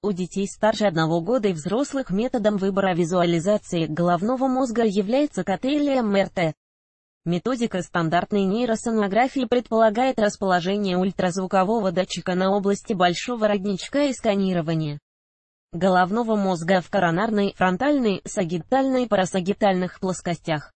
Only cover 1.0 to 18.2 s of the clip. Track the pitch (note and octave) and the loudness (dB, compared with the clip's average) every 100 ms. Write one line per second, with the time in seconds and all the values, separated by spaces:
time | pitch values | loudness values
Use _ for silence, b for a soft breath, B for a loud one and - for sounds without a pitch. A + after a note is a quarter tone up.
1 | D#3+ E3+ E3+ B3+ G#3 E3+ D3 G#3 C#4+ C4+ | 0 0 0 0 0 -2 -2 -2 -2 -4
2 | B3+ F#3 B3 B3+ G#3 G#3 F#3+ G3 F#3+ F3 | -4 -2 -2 0 0 0 -2 0 0 0
3 | E3+ F3+ F3 E3+ F3 G#3 - F3 D#3 D#3 | 0 2 2 0 0 -2 -2 -4 -2 0
4 | F3 F3 G#3 B3+ C4+ B3+ C4 A3 A3+ G3 | 0 0 0 0 0 0 0 0 0 0
5 | G3 B3+ D4 - F#3 F#3+ B3+ D4 D4 C4 | 0 0 0 -2 -4 -2 0 0 0 0
6 | A3 G3 F#3+ - E3 - _ _ _ _ | 2 2 0 0 -2 -4 _ _ _ _
7 | _ _ - F3 A3+ B3+ A#3 F#3 - F3+ | _ _ -2 -2 -2 -2 -2 -4 -4 -2
8 | E3 E3+ G3+ G#3 G3 G#3 B3 A3 - A3+ | 2 0 0 0 0 0 0 -2 0 0
9 | G3+ G3 B3+ C#4+ A#3+ B3 - A3 A3+ G#3+ | 0 2 2 0 0 0 0 2 4 4
10 | C4 B3+ G#3 - G3 F3+ E3 G3+ G3+ F3+ | 0 2 0 0 0 0 0 -2 0 0
11 | F#3+ - F#3 F3 F#3 G3 F#3 A3+ F#3+ F3+ | 0 0 -2 -2 0 2 2 2 0 0
12 | F#3 - - F3+ F#3+ G3+ G3 G3+ - G3 | -2 -4 -4 0 2 2 0 -2 -2 2
13 | F3+ E3+ - B3 G#3+ G3+ F#3+ F#3+ - C#4 | 2 2 -4 -2 0 0 -2 -4 -2 0
14 | D4 B3 A3+ G3+ F#3+ F3+ D#3 D#3+ D#3 D3 | 0 0 -2 0 0 0 0 -2 -2 -8
15 | _ _ _ _ _ _ _ E3+ F#3 F#3 | _ _ _ _ _ _ _ -2 2 4
16 | F3+ G#3+ A3+ A3 G3 F3 E3 F#3+ E3 G3+ | 2 0 0 0 0 -2 0 0 0 0
17 | F3 E3 A3+ G#3 G3+ - F#3 F#3 C4+ D4 | 0 0 0 0 -2 0 0 0 0 2
18 | A3+ F#3+ | 0 -2